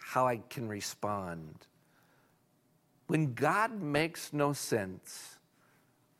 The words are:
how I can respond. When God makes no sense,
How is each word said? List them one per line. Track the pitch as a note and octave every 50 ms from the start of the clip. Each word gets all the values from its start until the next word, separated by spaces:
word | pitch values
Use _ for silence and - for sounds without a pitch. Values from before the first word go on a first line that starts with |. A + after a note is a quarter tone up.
how | - - - B2+ B2+
I | B2+ A#2+ G#2+
can | G2 - - C3+ A#2+ G#2+
respond. | G#2 G2+ - - - - - G#2 G#2 G2+ F#2+ F2 E2+ E2 D#2 D#2 - - - _ _ _ _ _ _ _ _ _ _ _ _ _ _ _ _ _ _ _ _ _ _ _ _ _ _ _ _
When | - - D#3 D#3 C3+ A#2
God | A#2 C#3 D3+ F3+ G#3 A3 A3+ A3+ G3+
makes | E3 D3 C#3+ D3 D#3+ E3 E3 - - -
no | D3+ D3 C#3+ C#3+
sense, | C#3+ - - - B2 A2 G2 F#2 F#2 F#2+ - - - - - - - - _ _ _ _ _ _ _ _ _ _ _ _ _ _ _